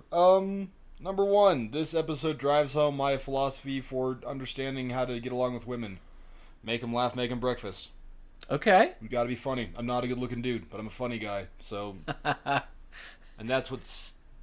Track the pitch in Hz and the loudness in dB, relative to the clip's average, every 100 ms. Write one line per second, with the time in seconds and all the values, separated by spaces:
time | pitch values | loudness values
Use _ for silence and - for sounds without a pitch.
0 | - 170 180 190 190 196 190 - - - | -2 6 8 8 4 -4 -8 -12 -20 -10
1 | 165 196 196 202 202 147 110 147 156 160 | -2 2 6 8 8 6 2 -2 0 0
2 | 151 147 156 135 143 147 143 147 147 139 | 0 -2 -2 0 4 4 4 2 2 2
3 | 139 139 135 135 135 135 139 135 127 127 | 0 0 -2 0 0 -2 -6 -6 -4 -2
4 | 131 127 127 135 127 - 135 135 127 127 | -2 -2 -6 -8 -6 -6 -4 -4 -4 -2
5 | 123 123 123 123 127 120 110 120 110 92 | -2 -2 -2 0 0 -2 -6 -6 -6 -10
6 | - - - - - - 113 117 117 120 | -16 -20 -18 -20 -20 -10 -4 -4 -2 0
7 | 123 123 123 123 127 120 104 95 - - | 0 0 -2 -2 -2 -2 -6 -10 -12 -16
8 | - - - - - 147 226 190 320 - | -18 -18 -20 -16 -4 0 8 8 8 0
9 | 110 123 120 120 139 131 110 - 120 123 | -4 0 0 -2 -2 -4 -4 -4 -2 0
10 | 123 127 123 120 123 117 - 104 107 - | 0 -2 -4 -2 -2 -4 -6 -10 -10 -6
11 | 123 117 107 101 92 - - 101 104 98 | -4 -4 -4 -6 -8 -12 -8 -6 -6 -8
12 | - - 147 139 - 135 - - - - | -10 -6 -4 -4 -2 -2 -4 -12 -18 -18
13 | - - - - 113 131 127 131 - - | -18 -18 -20 -10 -2 -2 -2 -8 -8 -8
14 | - - - - | -8 -10 -18 -20